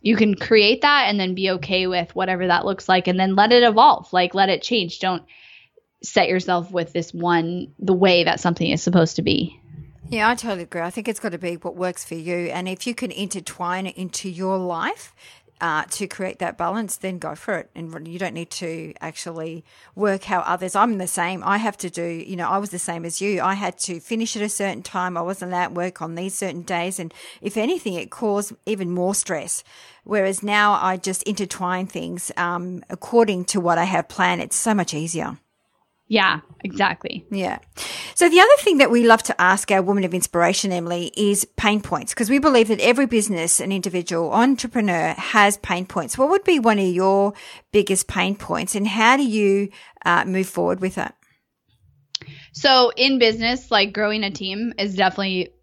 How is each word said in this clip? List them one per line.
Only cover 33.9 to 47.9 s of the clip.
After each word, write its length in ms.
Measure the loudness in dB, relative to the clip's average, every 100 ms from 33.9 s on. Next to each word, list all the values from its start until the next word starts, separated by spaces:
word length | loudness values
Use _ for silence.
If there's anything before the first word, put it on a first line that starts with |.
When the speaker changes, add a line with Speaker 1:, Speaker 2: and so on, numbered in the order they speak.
| 0 -2
Speaker 2:
planned. 340 | -2 0 0
It's 140 | -4 -2
so 180 | 0
much 220 | 0 0 -4
easier. 420 | -6 -6 -6 -10 _ _ _ _ _ _ _
Speaker 1:
Yeah, 280 | 2 2 0 _ -12
exactly. 640 | -10 0 0 0 -10 -12 -8
Speaker 2:
Yeah. 300 | -6 -4 -6 _ -14 -12 -10 -8 2
So 120 | 6
the 120 | 8
other 180 | 8 8
thing 180 | 6 4
that 100 | 6
we 160 | 6 8
love 160 | 6
to 160 | 4 2
ask 300 | 2 2 2
our 140 | 2
Women 200 | 4 0
of 100 | 0 -2
Inspiration, 560 | -2 2 2 2 -2
Emily, 420 | -4 -4 -6 -6 0
is 300 | 0 2 -2 0
pain 260 | 2 0
points, 340 | -2 -6 -6 -6
'cause 160 | 0
we 80 | 2
believe 280 | 4 4 4
that 100 | 2
every 260 | 2 4 2
business 540 | 0 0 -2 0 0
and 120 | 0
individual 600 | -4 -2 -6 -4 -2 0
entrepreneur 800 | 2 4 2 -2 -2 0 0 -2
has 440 | -4 0 4 4 2
pain 280 | -4 -6 -4
points. 320 | -6 -6 0
What 120 | 2
would 140 | 2
be 140 | 2 2
one 220 | 4 2
of 80 | 2
your 460 | 2 2 4 2 -2 -20 -20 _
biggest 360 | 0 2